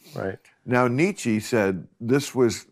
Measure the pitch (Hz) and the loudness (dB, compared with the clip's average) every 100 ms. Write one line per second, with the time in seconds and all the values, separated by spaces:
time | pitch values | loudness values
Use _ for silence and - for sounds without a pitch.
0 | - - 98 - _ _ - 123 123 123 | -16 -10 -8 -8 _ _ -2 2 2 2
1 | 185 196 120 107 - 117 98 92 - _ | 0 0 -2 -2 0 2 2 0 -8 _
2 | 117 139 143 123 120 - - | 0 0 0 2 2 0 -10